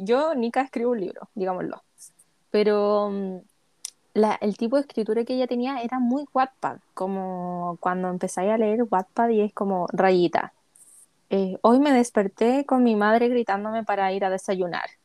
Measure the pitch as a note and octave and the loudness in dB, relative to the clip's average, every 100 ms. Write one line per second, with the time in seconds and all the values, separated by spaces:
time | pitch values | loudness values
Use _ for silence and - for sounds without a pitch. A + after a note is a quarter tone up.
0 | F#3+ B3 D#4 D4 A#3 B3+ C#4 A#3+ A#3+ A#3+ | -2 0 0 0 -2 -2 -4 -2 -2 -2
1 | F3+ - - - F#3 F#3 E3 - _ _ | -4 -8 -14 -6 -4 -4 -6 -10 _ _
2 | - _ _ _ _ G#3 G#3 G#3 G#3 G#3 | -20 _ _ _ _ 0 2 2 2 2
3 | G#3 G3 F#3+ F#3 - _ _ _ - - | 0 -4 -6 -8 -14 _ _ _ -20 -20
4 | _ - G#3+ - G#3 F#3+ A3+ C#4 C#4+ - | _ 2 2 2 -2 -2 0 0 -2 -4
5 | G#3+ A3 A#3+ B3+ B3+ A#3+ B3+ C#4 A#3 B3+ | -2 -2 -2 -2 -2 -2 -4 -4 -6 -2
6 | A#3+ C4+ C#4+ C4 C4 - C#3+ A#2+ _ - | 0 -2 -2 -2 -2 -4 -8 -8 _ -8
7 | F#3+ F#3+ F#3 F3+ F3+ F3+ F3 E3+ F3+ F#3 | -4 -4 -6 -6 -6 -6 -6 -6 -4 -2
8 | F#3 F3+ F#3 - F#3+ A3 G#3+ A3 A#3+ F#3+ | -2 -4 -4 -2 0 2 2 0 0 0
9 | F#3+ - A#3 A3 G#3 - G3 F#3 F3 F3+ | -2 0 2 2 0 -2 -2 -2 -2 2
10 | F#3+ F#3 E3+ - - _ _ _ _ _ | 4 4 4 0 -4 _ _ _ _ _
11 | _ _ - G3 F#3+ F#3 A3 B3+ D4 B3+ | _ _ -4 -2 -2 2 4 6 6 4
12 | A#3+ - G3 - A3+ C4+ C#4+ C4 A#3+ G#3+ | 2 0 0 0 0 0 0 2 4 2
13 | G#3 A3+ A#3+ B3 A3+ G3 G#3+ A3+ G#3+ G3+ | 2 4 2 0 0 -2 -4 -6 -4 0
14 | F#3+ G3 G3 F#3+ - F#3 F3 D#3+ - - | 0 0 -2 -2 -2 -2 -2 -6 -8 -14